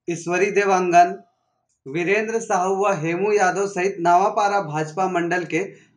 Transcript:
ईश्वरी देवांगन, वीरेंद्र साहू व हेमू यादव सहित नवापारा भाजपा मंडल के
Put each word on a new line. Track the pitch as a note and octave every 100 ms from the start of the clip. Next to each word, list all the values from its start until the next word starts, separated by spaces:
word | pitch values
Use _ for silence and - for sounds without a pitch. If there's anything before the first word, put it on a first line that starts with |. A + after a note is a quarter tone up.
| -
ईश्वरी | D#3+ - F3+ G3+
देवांगन, | F#3 G3+ F#3 F3+ E3+ F3 G3 - _ _ _ _ _ C3+
वीरेंद्र | D3+ F3 G#3 A3 A3+
साहू | - F#3+ F#3 F#3+
व | G3+ F#3
हेमू | D#3+ F3 G#3
यादव | G#3 F#3 F3 G3
सहित | F#3 F#3+ F3+
नवापारा | E3+ F3 G#3 G#3 G3+ G3+
भाजपा | D#3 D3+ D#3 G3 F#3+
मंडल | F3 E3+ F3+ D#3
के | D#3 G3 - _